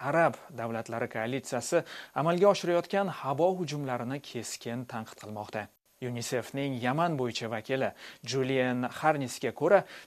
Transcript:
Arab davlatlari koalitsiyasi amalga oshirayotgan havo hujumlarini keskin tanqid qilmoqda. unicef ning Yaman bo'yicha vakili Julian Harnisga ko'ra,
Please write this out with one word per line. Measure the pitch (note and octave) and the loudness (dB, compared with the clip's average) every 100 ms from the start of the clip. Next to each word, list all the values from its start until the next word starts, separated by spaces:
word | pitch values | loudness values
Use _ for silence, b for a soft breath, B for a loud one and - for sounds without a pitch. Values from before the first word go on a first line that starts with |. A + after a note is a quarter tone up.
| C3 | 0
Arab | D#3+ D#3 - - A#2+ | 4 4 2 -12 -8
davlatlari | A#2 A2+ - A#2 A#2+ A2 | -4 -4 -4 -4 -2 -2
koalitsiyasi | A2+ C3 - - - E3+ - B B C#3 | -2 -4 -2 -4 2 0 0 B B 0
amalga | D#3+ F3 G3+ | 2 6 6
oshirayotgan | F#3+ F3 E3+ E3+ G3 F#3+ | 6 4 2 2 0 0
havo | - C3 C#3 F3+ F#3 | -2 -2 2 2 2
hujumlarini | D#3 D3 C3+ B2 A#2+ C#3+ | -4 -4 -2 -4 -4 -6
keskin | - A#2+ G#2+ - A#2 A#2+ A#2+ | -6 -8 -8 -8 -6 -6 -6
tanqid | A#2 A2 - | -8 -10 -14
qilmoqda. | G#2 G#2+ G#2 G#2+ G2+ _ _ - B2 | -10 -8 -6 -6 -8 _ _ -8 -6
unicef | A#2+ A#2 B2 - | -4 -2 -2 -2
ning | C3+ C#3 B2 B2 | -4 -2 0 0
Yaman | D3 E3+ C#3+ | 2 2 2
bo'yicha | A#2+ - A2+ | -2 -2 -4
vakili | A2+ - C3+ A2 - B B | -6 -2 0 0 -4 B B
Julian | C3 C3 C3 C3 B2+ B2 | -4 -2 2 2 2 0
Harnisga | B2 - D#3 D3 B2 - A#2+ | -2 0 2 2 -2 -4 -6
ko'ra, | - D#3 G3 - B | 0 6 6 4 B